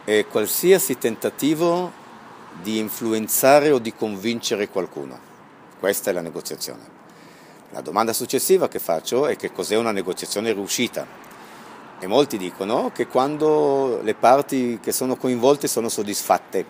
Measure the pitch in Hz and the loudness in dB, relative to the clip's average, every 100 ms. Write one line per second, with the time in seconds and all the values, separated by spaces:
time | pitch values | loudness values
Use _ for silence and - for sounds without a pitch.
0 | - 107 101 113 104 - 175 190 - 123 | 2 0 2 -2 -2 0 4 4 4 -2
1 | 127 110 110 - 139 156 170 170 180 - | -2 -2 -4 -2 0 2 2 0 -2 -8
2 | - - - - - - 92 110 107 - | -20 -20 -20 -20 -20 -12 -4 -4 -4 -4
3 | 117 110 107 - 135 147 147 135 113 - | -2 -2 -2 2 6 8 8 2 0 -4
4 | 110 101 104 117 - 107 101 - 87 - | -4 -2 -4 -2 -2 -2 -2 -2 -4 -6
5 | 69 64 - - - - - - 92 101 | -12 -14 -20 -20 -20 -20 -20 -4 -2 0
6 | - 90 82 85 - 76 - 60 - - | -2 -4 -4 -10 -10 -10 -10 -12 -18 -20
7 | - - - - - - - - 67 92 | -20 -20 -20 -20 -20 -20 -16 -14 -4 0
8 | 113 110 120 131 - 185 151 - - 82 | 0 0 -2 -2 4 4 4 -4 -2 -2
9 | - 120 143 107 90 - 87 107 117 101 | 0 0 0 -2 -6 -6 0 0 0 -2
10 | 92 87 85 101 113 101 98 - 120 - | -4 -6 -4 -4 -2 -2 -2 -2 -2 -4
11 | 69 - - - - - - - - - | -10 -14 -20 -20 -20 -20 -20 -20 -20 -14
12 | 92 113 143 113 92 - 98 123 247 - | -2 2 2 0 -6 -6 -4 -2 -4 -4
13 | 120 123 135 151 151 151 147 139 135 107 | -2 0 0 0 0 2 2 2 0 -2
14 | 107 104 117 135 143 139 123 113 - - | -2 2 6 6 4 0 -2 -2 -4 -2
15 | 127 123 131 123 123 143 - - 113 - | -2 -2 -2 2 4 4 2 -2 -2 -4
16 | 104 101 - 92 - 98 85 | -4 -4 0 0 2 -6 -4